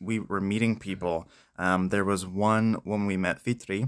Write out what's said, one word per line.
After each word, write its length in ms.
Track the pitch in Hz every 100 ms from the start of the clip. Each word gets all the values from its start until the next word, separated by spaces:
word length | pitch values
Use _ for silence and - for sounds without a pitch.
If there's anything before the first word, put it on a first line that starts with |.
we 200 | 90 110
were 200 | - 101
meeting 380 | 98 104 113 110
people. 500 | - 92 90 82 80 - _ -
Um, 320 | 90 92 92
there 140 | 101
was 220 | 98 98 92
one 520 | 92 104 110 110 110
woman 220 | - 104 101
we 100 | 95
met, 240 | 90 87
Fitri. 460 | - 120 - 98